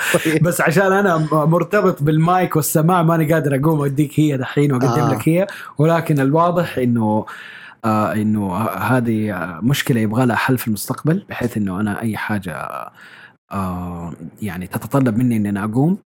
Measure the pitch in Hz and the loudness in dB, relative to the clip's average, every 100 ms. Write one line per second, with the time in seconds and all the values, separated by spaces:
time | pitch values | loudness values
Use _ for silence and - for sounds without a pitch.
0 | - 175 160 156 156 165 147 156 196 190 | 0 0 2 2 2 2 2 4 4 4
1 | 202 160 156 156 165 170 175 208 185 - | 4 2 2 2 4 2 2 2 2 2
2 | 147 156 165 185 180 135 - 160 160 185 | 2 2 4 2 2 0 0 2 4 4
3 | 160 165 151 165 143 139 151 156 143 139 | 4 2 2 2 2 0 2 2 0 0
4 | 147 - 151 135 123 - 147 127 139 123 | 0 2 2 0 -2 0 2 2 2 2
5 | 117 110 160 165 196 - - - 156 165 | 0 0 0 0 0 -6 -10 0 2 2
6 | 160 147 135 156 175 175 165 - 123 117 | 2 2 2 4 2 2 -2 0 0 2
7 | 110 107 104 - - - - - 110 107 | 2 0 -2 -12 -18 -20 -20 -6 -2 0
8 | 107 107 107 107 98 90 113 - 107 131 | 0 0 0 0 -2 -2 -4 -4 0 0
9 | 120 110 107 - 85 82 113 139 - 120 | 2 -2 -2 -4 -8 -4 -2 0 0 0
10 | 110 113 127 107 - 131 - 104 - 127 | 0 2 0 0 0 0 0 -4 -4 -4
11 | 143 185 - - 120 110 101 92 107 101 | -2 -2 -4 -6 -4 -2 -4 -2 -4 -4
12 | 117 101 - 107 95 - - - - - | -4 -6 -4 -6 -6 -10 -10 -10 -14 -18
13 | - - - _ - 98 92 90 87 87 | -20 -20 -20 _ -12 -6 -6 -6 -8 -8
14 | 85 - 80 - 107 87 92 107 - 139 | -10 -12 -16 -10 -10 -8 -8 -8 -2 0
15 | 127 107 127 113 101 101 107 117 151 196 | 2 2 0 0 0 -2 -2 2 2 0